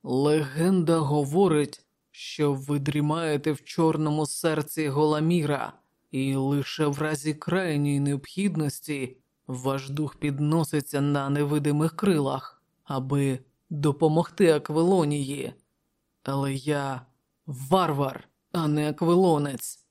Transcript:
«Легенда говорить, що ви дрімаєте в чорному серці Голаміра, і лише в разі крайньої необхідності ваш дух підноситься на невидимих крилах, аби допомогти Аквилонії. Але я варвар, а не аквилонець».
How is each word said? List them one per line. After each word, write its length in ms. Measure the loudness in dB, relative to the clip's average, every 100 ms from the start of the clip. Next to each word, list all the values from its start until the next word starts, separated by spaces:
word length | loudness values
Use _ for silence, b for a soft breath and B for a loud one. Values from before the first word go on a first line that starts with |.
«Легенда 960 | -2 0 2 2 0 -2 2 2 4 2
говорить, 880 | 2 0 2 2 4 4 0 -6 _ _ _
що 420 | -18 -16 -2 0
ви 260 | 0 -2 -2
дрімаєте 760 | 0 0 0 0 -2 -2 -2
в 120 | -4
чорному 640 | -6 0 2 2 0 0 -2
серці 640 | -2 0 0 -2 -2 -2
Голаміра, 840 | 2 2 4 2 2 2 -2 -4 -10 _ _ _
і 240 | -4 -2
лише 520 | 0 0 0 -2 -2 -2
в 120 | 0
разі 360 | -2 -2 -4
крайньої 640 | -6 -2 -2 0 0 0 0
необхідності 1160 | 0 -2 -6 -2 -2 0 -2 -4 -8 -6 -6 -10 _ _ -12
ваш 440 | -4 -2 -4 -4
дух 260 | -6 -6 -4
підноситься 840 | -4 -2 0 0 0 -2 -2 -2
на 300 | 0 0 0
невидимих 680 | 0 0 0 0 0 0 0
крилах, 680 | 0 2 0 -4 -8 _ _ _
аби 540 | _ -6 -2 0 0 -2 -8 _ _
допомогти 800 | -2 -2 2 2 2 0 2 4
Аквилонії. 1040 | 4 2 2 4 4 2 0 -4 -6 -10 -12 _ _ _ _ _ _
Але 320 | -6 -4 -2
я 520 | -4 -2 -2 -2 -6 -12 _ _ _ -14
варвар, 840 | -12 2 2 4 0 -2 -4 -16 _ _
а 160 | -2 0
не 200 | 0 0
аквилонець». 920 | 0 2 6 6 4 0 -6 -12 -16 _